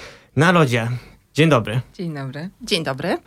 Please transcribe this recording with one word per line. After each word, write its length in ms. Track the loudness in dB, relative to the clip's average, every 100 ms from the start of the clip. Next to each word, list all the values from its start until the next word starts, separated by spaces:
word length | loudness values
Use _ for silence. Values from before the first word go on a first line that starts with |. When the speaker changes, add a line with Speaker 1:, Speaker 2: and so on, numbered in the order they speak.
| -20 -20 _ 0
Speaker 1:
na 160 | 4
lodzie. 360 | 4 4 2 -2 -8 -12 -20 _
Dzień 140 | 2 4
dobry. 320 | 4 2 -4 -6
Speaker 2:
Dzień 200 | -10 -8
dobry. 340 | -8 -10 -10 -12 -12
Speaker 3:
Dzień 220 | -4 -4
dobry. 340 | -2 -4 -4 -6